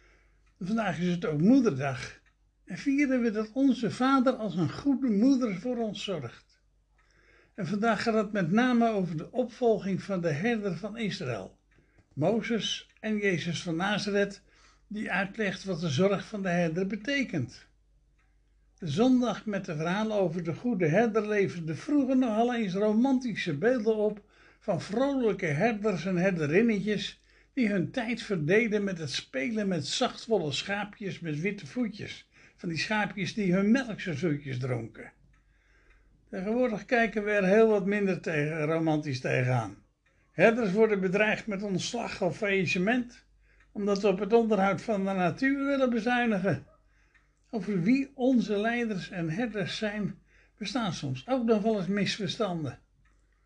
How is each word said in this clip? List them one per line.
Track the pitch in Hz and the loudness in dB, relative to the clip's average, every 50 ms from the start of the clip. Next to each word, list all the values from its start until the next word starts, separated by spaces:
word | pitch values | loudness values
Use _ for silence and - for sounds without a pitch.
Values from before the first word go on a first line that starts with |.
| _ _ _ _ _ _ _ _ _ _ _ - | _ _ _ _ _ _ _ _ _ _ _ -12
Vandaag | 190 170 220 233 214 190 151 151 | -6 -4 -2 -2 0 -2 -2 -2
is | 180 180 | 0 -2
het | 175 170 175 | 0 0 -2
ook | 170 151 147 | -2 0 4
moederdag | 165 208 262 277 233 214 139 127 139 139 131 - - - - - _ _ _ _ _ _ _ _ _ | 6 6 6 6 6 4 2 0 -4 -4 -4 -6 -10 -12 -14 -20 _ _ _ _ _ _ _ _ _
en | - 190 170 | -12 -12 -6
vieren | - 285 269 285 294 262 262 247 233 | -2 0 2 2 2 2 2 2 2
we | 233 | 0
dat | 202 214 214 214 - | 0 -2 -4 -4 -2
onze | 262 277 277 233 - 233 180 | 2 2 2 2 2 0 -4
Vader | 127 - 247 269 277 269 233 269 240 | -2 0 2 4 4 4 4 4 2
als | - 220 202 151 | 0 -4 -4 0
een | 180 165 139 | 0 0 0
goede | - - - 285 269 240 269 247 | -2 -2 0 0 0 2 2 2
moeder | 208 196 226 269 277 240 254 214 185 | 2 4 6 6 4 4 2 -2 -4
voor | 175 - 247 247 | -4 -4 -4 -4
ons | 233 226 214 196 202 - | -2 -4 -4 -6 -8 -6
zorgt. | 202 185 151 127 113 - - _ _ _ _ _ _ _ _ _ _ _ _ _ _ _ _ _ _ _ _ _ _ _ | -6 -6 -6 -6 -10 -12 -14 _ _ _ _ _ _ _ _ _ _ _ _ _ _ _ _ _ _ _ _ _ _ _
En | - 185 | -8 -6
vandaag | 147 208 202 220 233 214 - - | -4 -2 0 2 0 0 2 0
gaat | 233 214 | 0 0
het | 220 208 214 214 | 0 0 0 0
met | 202 180 151 | -2 0 2
name | 190 220 254 254 247 233 233 226 | 2 4 4 4 4 4 4 4
over | 220 196 185 165 175 | 2 2 0 -2 -2
de | 151 170 - | -6 -6 -6
opvolging | - 233 247 - - - 254 233 214 180 170 196 190 156 - | -4 -4 -4 -4 -2 0 2 2 2 2 0 -2 -4 -4 -4
van | - 196 180 | -4 -4 0
de | 170 170 143 | 0 0 0
herder | 139 190 240 240 214 202 196 170 | 0 0 0 0 0 -2 -4 -6
van | 151 214 202 208 | -6 -8 -10 -8
Israël, | 233 226 190 - - 170 127 117 98 92 98 - _ _ _ _ _ _ _ _ _ _ _ - | -6 -6 -6 -4 -4 -6 -6 -6 -6 -8 -12 -14 _ _ _ _ _ _ _ _ _ _ _ -6
Mozes | 131 147 180 226 226 - - 240 208 - - - - - _ _ _ | -2 0 0 0 0 -2 -2 -4 -2 -2 -4 -6 -6 -10 _ _ _
en | - 220 214 | -6 -4 -4
Jezus | 208 202 196 180 156 - 175 160 - - | 0 0 0 0 0 -2 -4 -6 -6 -4
van | 180 160 | -4 -4
Nazareth, | 165 185 202 208 185 - 208 196 202 202 196 202 - _ _ _ _ _ - _ _ _ | -2 -2 0 -2 -2 -2 0 2 0 0 0 -2 -14 _ _ _ _ _ -20 _ _ _
die | - 202 214 214 - | -12 -10 -8 -6 -4
uitlegt | 196 185 196 190 196 226 214 190 190 - - | -2 -2 -2 -2 -4 -4 -4 -4 -4 -6 -6
wat | 190 185 156 | -6 -6 -4
de | 180 165 | -2 -2
zorg | 127 135 185 202 196 - - | 2 2 2 2 2 0 -4
van | - 214 202 190 | -8 -8 -6 -4
de | 185 | 0
herder | 170 175 175 165 156 180 196 | 0 2 2 0 0 -2 -4
betekent. | 196 220 208 - 285 277 285 254 - 190 156 120 - - - - _ _ _ _ _ _ _ _ _ _ _ _ _ _ _ _ _ _ _ _ _ _ - | -4 -4 -6 -4 -2 -2 -2 -2 -2 -2 -4 -4 -4 -8 -18 -20 _ _ _ _ _ _ _ _ _ _ _ _ _ _ _ _ _ _ _ _ _ _ -10
De | 196 156 | -8 -4
zondag | 135 175 233 262 254 247 247 226 180 - - | 0 2 4 6 6 4 4 0 -2 -4 -6
met | 220 202 190 196 | -6 -6 -6 -4
de | - 165 | -6 -6
verhalen | 147 160 170 185 208 220 220 214 | -4 -2 -2 -2 -2 -2 -2 0
over | 208 190 170 160 185 165 | 0 0 0 0 -4 -4
de | 170 143 | -4 -6
goede | - - 247 233 180 175 | -4 -2 -2 0 2 2
herder | 151 156 208 240 226 202 220 208 208 | 4 4 4 4 4 2 0 0 0
leverde | 208 208 196 143 127 175 160 156 160 | 0 2 0 0 0 -6 -6 -6 -6
vroeger | 123 - - 294 294 262 240 269 | -6 -4 0 2 2 2 4 2
nogal | 254 262 233 208 220 240 247 240 | 2 2 2 2 2 2 2 2
eens | 233 220 185 170 | 0 -2 -2 0
romantische | 196 214 214 214 226 247 277 262 254 262 240 180 - - 180 147 139 | 0 2 2 4 4 4 4 2 2 0 -2 -4 -4 -2 -2 -2 2
beelden | 185 233 262 247 208 226 220 | 2 2 2 2 2 0 0
op | 214 208 214 214 214 - _ _ _ - - _ _ | 2 2 0 -2 -4 -14 _ _ _ -20 -20 _ _
van | - - 185 143 | -4 -2 -2 -2
vrolijke | - - 190 233 262 285 277 262 240 214 190 - 185 | -2 -2 0 0 0 2 2 2 2 2 0 0 0
herders | 160 139 147 202 240 226 208 202 220 196 156 151 | -2 0 2 2 2 0 0 0 0 0 0 -2
en | 196 185 | -2 0
herderinnetjes | 170 180 196 190 165 151 139 156 196 233 233 214 196 - 214 208 196 - - - _ _ _ _ _ _ _ - | 2 2 2 2 2 0 4 4 4 6 4 2 0 0 -2 -2 -2 -2 -6 -10 _ _ _ _ _ _ _ -2
die | 277 240 202 | 0 0 2
hun | 202 190 156 131 | 2 0 -2 -2
tijd | - 262 220 226 240 226 - | -2 -4 -4 -4 -4 -6 -4
verdeden | - 208 170 147 151 190 220 240 220 208 208 202 | -4 -4 -2 0 4 4 4 4 2 0 0 -2
met | 196 185 165 | -2 -4 -6
het | 160 131 | -8 -6
spelen | - - - - - 262 269 254 220 214 208 196 | -6 -8 -8 -6 -8 -6 -4 -4 -2 -2 -2 0
met | 185 160 131 | -2 -2 -2
zachtwolle | - - - 254 220 - - - - 226 190 160 147 123 | -4 -2 -2 -2 -2 -2 -6 -4 -2 0 0 0 0 -4
schaapjes | - - - 202 202 202 208 - - 208 185 147 - | -4 -4 -4 -4 -6 -6 -8 -10 -10 -10 -8 -8 -8
met | 170 165 147 147 | -6 -6 -6 -2
witte | 165 208 202 208 - | -2 -4 -4 -4 -10
voetjes, | 139 - 247 247 208 - - - - - - - _ _ _ - - _ | -10 -4 -4 -4 -4 -4 -8 -12 -12 -12 -16 -18 _ _ _ -20 -20 _
van | _ - 175 | _ -6 -6
die | 165 151 | -4 -4
schaapjes | - - 220 214 202 196 - 208 180 - - | -2 0 0 0 0 -2 -2 -4 -6 -4 -2
die | 220 202 180 175 | -2 0 2 2
hun | 196 202 208 | 4 4 4
melk | 226 277 262 240 190 - | 4 4 2 -2 -6 -8
zo | - 185 156 | -6 -6 -6
zoetjes | 127 180 170 147 143 - 135 127 123 | -2 0 0 -2 -2 -4 -6 -6 -4
dronken. | 135 127 123 117 113 107 - - - - _ _ _ _ _ _ _ _ _ _ _ _ _ _ _ _ _ _ _ _ _ _ _ - | -4 -4 -4 -4 -6 -10 -12 -16 -18 -18 _ _ _ _ _ _ _ _ _ _ _ _ _ _ _ _ _ _ _ _ _ _ _ -12
Tegenwoordig | - 190 185 208 226 247 254 240 214 180 - | -8 -6 -4 -2 0 0 0 0 0 -4 -2
kijken | - 254 233 226 220 - 220 202 | 0 2 2 2 2 0 -2 -2
we | 208 | 0
er | 208 208 190 | 2 2 4
heel | 180 196 226 226 220 | 6 6 8 8 8
wat | 214 202 175 | 6 4 2
minder | 196 208 208 202 190 180 - | 2 0 2 2 0 0 -2
tegen, | - 196 160 147 147 151 160 160 151 | -2 -2 0 0 0 0 0 -2 0
romantisch | 156 165 165 160 160 156 151 151 151 131 127 | 0 2 2 2 2 2 0 0 -2 -6 -4
tegenaan. | - 147 135 131 127 127 127 123 110 98 101 - _ _ _ _ _ _ _ _ _ _ | -2 0 0 2 2 2 2 0 0 -2 -8 -14 _ _ _ _ _ _ _ _ _ _
Herders | - - 175 226 226 247 233 190 175 | 0 4 4 6 6 4 0 0 4
worden | 220 226 214 208 190 | 4 4 4 4 2
bedreigd | 190 185 175 208 214 214 196 - - | 0 0 2 2 2 2 0 -2 -4
met | 226 196 185 214 | -6 -6 -6 -4
ontslag | 208 190 165 - - - 233 214 190 - - 202 | -4 -2 -2 -4 -4 -6 -6 -6 -6 -4 -2 -2
of | 175 - | -2 -2
faillissement, | - 220 202 196 196 185 - - 185 180 214 247 254 240 - - - _ _ _ _ _ _ _ _ _ _ - | 0 -2 0 2 2 2 0 0 0 2 2 2 0 0 -4 -10 -20 _ _ _ _ _ _ _ _ _ _ -10
omdat | 214 202 208 202 190 208 | -4 -2 0 0 2 2
we | 208 | 2
op | 185 190 | 2 2
het | 214 190 233 | 0 4 4
onderhoud | 233 226 214 214 190 190 196 185 - - | 4 4 4 2 4 4 2 2 0 -2
van | - 214 196 196 | -2 -2 -2 0
de | 196 196 | -2 0
natuur | 190 180 170 - - 262 269 277 277 277 | 0 0 0 0 0 0 0 0 0 0
willen | 277 277 269 262 247 | 0 0 2 2 2
bezuinigen. | 233 226 196 240 247 240 240 233 214 185 180 196 143 127 - - _ _ _ _ _ _ _ _ _ _ _ _ _ _ _ _ | 0 0 0 0 0 2 2 2 0 0 2 0 0 0 -4 -12 _ _ _ _ _ _ _ _ _ _ _ _ _ _ _ _
Over | - 220 180 220 208 180 160 | -6 -6 -4 -2 -2 0 2
wie | 208 262 277 269 - - | 4 2 2 2 -4 -6
onze | 269 240 262 262 233 190 196 214 202 | 0 2 4 4 4 2 2 0 0
leiders | 208 226 233 240 240 220 208 175 156 - | 0 0 0 0 -2 -2 -2 -6 -6 -8
en | - 180 170 160 | -6 -4 -4 -2
herders | 160 202 254 220 208 208 175 - - | -2 -2 -2 -4 -2 -4 -4 -4 -4
zijn, | - 220 208 208 214 202 165 - - _ _ _ _ _ _ _ | -4 -4 -4 -4 -2 -4 -4 -6 -8 _ _ _ _ _ _ _
bestaan | - 214 196 - 254 226 185 143 | -10 -10 -6 -4 -2 -2 -2 -4
soms | - - 135 127 127 - - | -4 -4 -6 -6 -6 -4 -2
ook | 262 262 233 | -2 0 2
nog | 226 220 214 190 | 2 2 4 4
wel | 226 226 202 | 2 0 0
eens | 175 | 0
misverstanden. | 170 202 208 190 - - - 202 147 - - 220 190 175 165 151 123 - - _ _ _ _ _ _ _ _ _ _ _ _ _ | 0 0 0 0 -2 -2 -4 -4 -6 -2 -2 -2 -2 -2 -4 -4 -6 -8 -10 _ _ _ _ _ _ _ _ _ _ _ _ _